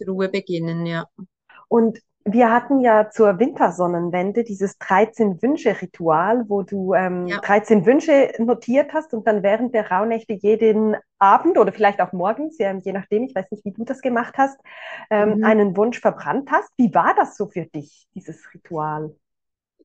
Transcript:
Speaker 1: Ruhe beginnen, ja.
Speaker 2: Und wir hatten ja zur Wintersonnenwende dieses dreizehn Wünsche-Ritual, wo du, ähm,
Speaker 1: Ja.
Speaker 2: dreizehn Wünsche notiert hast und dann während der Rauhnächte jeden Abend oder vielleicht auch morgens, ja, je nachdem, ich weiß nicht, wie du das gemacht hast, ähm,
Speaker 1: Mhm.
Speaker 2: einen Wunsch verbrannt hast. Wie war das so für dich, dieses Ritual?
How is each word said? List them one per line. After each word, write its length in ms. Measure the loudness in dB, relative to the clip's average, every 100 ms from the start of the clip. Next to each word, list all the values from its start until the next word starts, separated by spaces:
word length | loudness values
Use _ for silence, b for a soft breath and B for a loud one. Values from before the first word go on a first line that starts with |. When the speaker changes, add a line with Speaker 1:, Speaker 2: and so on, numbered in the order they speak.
| -8
Speaker 1:
Ruhe 200 | -4 -4
beginnen, 560 | -4 -6 -6 -4 -6 -6
ja. 200 | -6 -10 -16 -20 _ _ b _
Speaker 2:
Und 320 | 0 2 -2 _ _ -2
wir 220 | 2 4
hatten 300 | 2 2 2
ja 280 | 4 4 2
zur 280 | 2 2 2
Wintersonnenwende 1040 | -2 0 0 0 -2 -2 -2 -2 -2 -4
dieses 360 | -6 -6 -6 -6
dreizehn 640 | -2 2 2 0 -2 0
Wünsche-Ritual, 1000 | -2 -2 -2 -4 -8 -4 0 0 2 -2 -2
wo 140 | -4
du, 300 | -4 -6 -2
ähm, 440 | 0 0 -4 -6 -6
Speaker 1:
Ja. 20 |
Speaker 2:
dreizehn 460 | 0 0 4 4 4
Wünsche 460 | 2 4 4 2 0
notiert 540 | -2 -2 0 0 0
hast 220 | -4 -6
und 120 | -4 -2
dann 160 | 0
während 300 | 0 0 0
der 160 | -4 -2
Rauhnächte 400 | -2 -2 -4 -6
jeden 640 | -4 0 2 2 2 0 -2 -8 _
Abend 360 | 4 4 4 4
oder 160 | 2
vielleicht 280 | 2 2 2
auch 120 | -2
morgens, 460 | -2 -4 -4 -8 -4
ja, 140 | -4 -4
je 160 | -8
nachdem, 300 | -8 -4 -4
ich 100 | -4
weiß 140 | -6 -10
nicht, 120 | -10
wie 80 | -12
du 120 | -10
das 160 | -10 -6
gemacht 320 | -4 -4 -4 0
hast, 200 | -2 -2 B B B B -2
ähm, 260 | 0 2 2
Speaker 1:
Mhm. 60 |
Speaker 2:
einen 340 | 4 4 2 2
Wunsch 240 | -2 0
verbrannt 500 | -2 -2 -4 -4 -2
hast. 180 | -2 -2 0
Wie 160 | 2
war 200 | 2 2
das 220 | 2 -2 -4
so 100 | -8
für 200 | -8 -10
dich, 420 | -12 -14 _ _ -20
dieses 360 | -18 -20 -20
Ritual? 640 | -20 _ -6 -6 -6 -10 -14 _ _ _ _ _ _